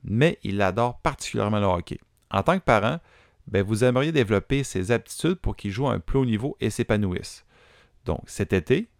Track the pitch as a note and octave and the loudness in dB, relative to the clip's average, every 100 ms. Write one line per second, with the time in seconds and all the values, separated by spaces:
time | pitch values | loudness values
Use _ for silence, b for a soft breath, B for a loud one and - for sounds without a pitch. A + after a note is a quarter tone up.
0 | - G#2 D#3 - - G2 G2 F#2+ A#2+ B2 | -4 0 2 0 -6 0 0 2 -2 -2
1 | - D3+ - - G#2 G#2+ G2+ F2+ E2+ - | -4 -4 -6 -2 0 2 2 0 -2 -12
2 | _ _ _ G2 G2 F#3 - A2+ G#2+ D#3+ | _ _ _ -2 0 0 4 4 4 -2
3 | b b b b - G2+ G2 G#2+ B2+ B2 | b b b b -4 -2 0 2 4 2
4 | D3 D#3+ G#2+ G#2 - C#3 C3+ - F#2 A#2 | 2 2 2 2 2 -2 -2 -4 0 0
5 | - - D#3 F#3 - G#2 G#2 F#2+ C#3 G#2 | -2 -4 -2 -2 -4 -4 -6 -2 -2 -2
6 | - C3+ C3 G#2+ B2+ - A2+ - A#2 G#2+ | 0 0 2 0 -2 -4 -4 -2 0 2
7 | G2+ F2+ - - _ b b b b b | 0 -2 -8 -16 _ b b b b b
8 | - E2+ - - G2+ F#2+ - C3+ A#3 _ | -6 -6 -6 -6 0 0 2 0 0 _